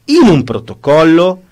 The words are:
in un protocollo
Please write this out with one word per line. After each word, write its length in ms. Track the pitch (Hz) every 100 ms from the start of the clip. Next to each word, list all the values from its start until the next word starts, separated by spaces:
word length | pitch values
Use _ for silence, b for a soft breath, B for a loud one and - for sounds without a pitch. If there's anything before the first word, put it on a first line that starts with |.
| -
in 200 | 311 240
un 160 | 147
protocollo 1000 | 120 113 - - 143 151 160 165 185 185 _